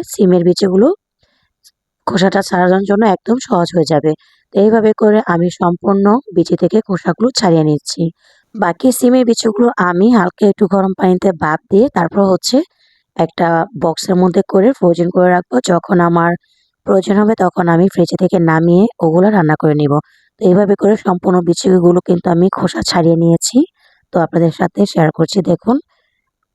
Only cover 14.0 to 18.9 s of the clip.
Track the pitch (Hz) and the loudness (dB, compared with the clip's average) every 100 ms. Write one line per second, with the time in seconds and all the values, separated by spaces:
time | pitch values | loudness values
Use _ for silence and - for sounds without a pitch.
14 | - 180 185 185 - 196 214 277 180 170 | -2 0 0 0 0 2 0 2 0 0
15 | 175 185 180 180 - 247 - 170 - 180 | -2 0 2 0 -2 -4 -2 -2 0 0
16 | 175 170 170 175 _ _ _ _ - 196 | 2 2 0 -2 _ _ _ _ -2 -2
17 | 185 202 208 220 180 - 170 165 190 - | 0 0 0 0 -2 -2 0 2 2 0
18 | 170 - 185 185 165 160 170 175 226 | -2 -2 -2 0 0 2 2 2 2